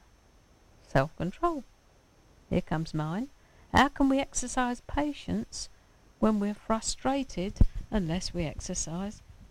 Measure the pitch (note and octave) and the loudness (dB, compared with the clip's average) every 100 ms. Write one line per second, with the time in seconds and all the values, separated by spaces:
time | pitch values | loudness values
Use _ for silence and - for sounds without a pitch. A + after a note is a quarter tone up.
0 | _ _ _ _ _ _ _ - - C#3+ | _ _ _ _ _ _ _ -20 0 2
1 | D3 - E3+ - F4 D4+ - _ _ _ | 2 0 -6 0 0 -2 -6 _ _ _
2 | _ _ _ - - F3 - D#3+ E3 D#3 | _ _ _ -20 -4 -2 0 -4 -4 -4
3 | D#3 F3+ C#4 - - - - - C#4 - | -4 -4 -6 -10 -20 -20 0 4 4 4
4 | C#4 C4+ C4+ - B3 - B3 B3 - - | 4 4 0 -4 -4 0 -2 -2 -4 -2
5 | D4 C#4 - F#3 - - - - - - | -2 -2 -6 -6 -6 -10 -14 -16 -20 -20
6 | - - A3 G#3+ G3+ G#3 - A3 - - | -20 0 2 2 0 -4 -2 -2 -2 -4
7 | B3+ C#4 C4 - F#3+ - - - - A3 | 0 0 -2 -4 0 6 6 4 -2 -2
8 | E3 F3 - - D3 - - F#3 - E3+ | 0 -2 -4 -4 -6 -6 -8 -6 -6 -6
9 | G3 - - - - | -8 -10 -18 -20 -20